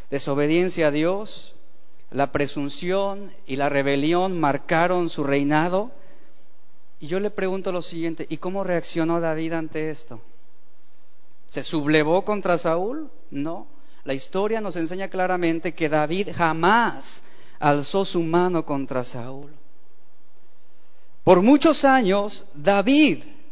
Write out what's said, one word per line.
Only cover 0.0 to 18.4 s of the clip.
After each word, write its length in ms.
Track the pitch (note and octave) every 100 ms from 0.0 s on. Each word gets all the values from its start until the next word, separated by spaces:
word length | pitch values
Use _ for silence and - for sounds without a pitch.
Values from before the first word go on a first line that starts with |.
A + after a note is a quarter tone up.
| -
desobediencia 800 | C#3 - C#3 D3 E3 F#3 F3 D3+
a 40 |
Dios. 640 | D3 E3 G3 G#3+ - - - - - - - -
La 180 | C3 C3+
presunción 1040 | D3 C#3 D3+ C#3+ - F3 F#3+ G3 G3 G3 -
y 120 | - C3+
la 120 | C#3+
rebelión 720 | C#3 C#3 C#3 D3+ F3 F#3+ F3
marcaron 720 | D3 C#3 - E3 F3 F3+ E3
su 140 | -
reinado. 640 | C#3 C#3+ C#3+ D3+ F3 F#3 A#3+ - - - - - - - - - - -
Y 80 | D3
yo 100 | F#3
le 120 | G#3
pregunto 420 | G3+ F#3+ F#3+ F#3+
lo 100 | F3+
siguiente, 420 | - E3+ E3 D#3+ C#3+
¿y 60 | D#3+
cómo 260 | F3+ G3
reaccionó 580 | F3+ F3 - E3+ D#3+ E3+
David 340 | E3 D#3 D#3+
ante 360 | E3 D#3+ D#3 D#3
esto? 300 | D3 - A2+ - - - - - - - - - - - - -
¿Se 160 | -
sublevó 600 | C3+ D#3+ C#3+ D#3 D3+ F3+
contra 320 | G3+ G#3 F3+ E3+
Saúl? 540 | E3 E3 G3 D4+ D#4 - -
No. 340 | C#3+ D3+ F3+ - - - -
La 100 | C#3+
historia 460 | C#3 - F#3 G#3 A3+
nos 160 | G#3 F3
enseña 320 | E3 F#3+ F#3+
claramente 640 | F#3+ F#3 F3+ E3+ E3 F3
que 140 | - D#3
David 400 | D3+ D3+ F3+ F#3+
jamás 920 | E3 E3 D#3+ F3 A3+ A3 D3 - - - - - -
alzó 460 | D3 C#3+ C#3 G3
su 180 | F#3+ F3+
mano 420 | E3 F3